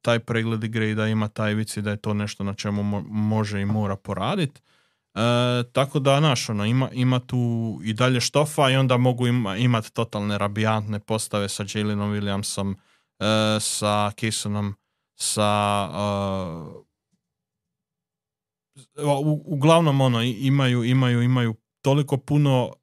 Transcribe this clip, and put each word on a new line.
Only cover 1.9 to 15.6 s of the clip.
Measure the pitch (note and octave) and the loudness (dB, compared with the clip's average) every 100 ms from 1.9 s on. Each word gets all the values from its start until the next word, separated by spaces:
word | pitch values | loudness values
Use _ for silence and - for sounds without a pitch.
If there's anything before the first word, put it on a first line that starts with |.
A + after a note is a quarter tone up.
je | G#2 | -4
to | A2 | -4
nešto | G#2 G#2 - | -4 -4 -6
na | G2 | -8
čemu | G2 G#2 G#2 | -6 -4 -2
mo-, | G#2 G2+ - | -2 -4 -4
može | G#2+ G#2+ A2 G#2 G2+ | -2 0 0 -2 -4
i | |
mora | G2+ G#2+ G#2 F#2+ | -2 -2 -2 -4
poradit. | - F#2 A2+ F#3+ C#3+ _ _ _ _ _ _ | -6 -4 -2 -2 -4 _ _ _ _ _ _
E, | - A#2 A#2+ B2 B2 | -2 0 2 2 0
tako | A#2+ - C3+ D3+ | -2 -2 0 0
da, | C3+ C#3 | 2 4
znaš, | D#3 C3 - | 4 2 -2
ono, | G#2+ | -2
ima, | G#2 B2+ C3 | 0 0 0
ima | B2+ B2+ B2+ | 0 2 0
tu | B2 B2+ A#2+ A#2 A2+ D#2+ | 0 -2 0 0 -4 -4
i | G2 | -6
dalje | A2 B2+ B2 | 0 2 2
štofa | - C#3+ D3+ - C3+ | 2 0 0 2 4
i | C3 | 4
onda | C3 B2 | 4 4
mogu | B2+ B2 B2 | 2 2 0
ima, | B2 G#2 F#2+ | 2 0 0
imat | B2 A#2 - | 2 2 -2
totalne | - A2+ G#2+ G#2 G2+ | -6 -4 -2 -2 -2
rabijantne | G2+ G#2 A2 A2 G#2+ G#2 | -2 0 0 0 -2 -8
postave | - A2 - G#2+ G2+ | -4 -4 -2 -4 -4
sa | - G2+ | -6 -6
Jalenom | G#2+ G#2 G#2 G#2 | -4 -2 -2 -2
Williamsom, | G#2 G2+ G2 G2+ - G2 F#2+ _ _ _ _ | -2 -2 -2 -2 -2 -6 -6 _ _ _ _
e, | G2+ A2 G#2+ G#2+ | 0 2 2 0
sa | - - G#2+ G#2 G#2 | -2 -2 0 0 -2
Kaysonom, | - A2+ - G#2 G#2 G2+ G2+ _ _ _ _ | -2 -4 -4 -4 -4 -4 -6 _ _ _ _
sa, | - - G#2 G#2 | -4 0 2 2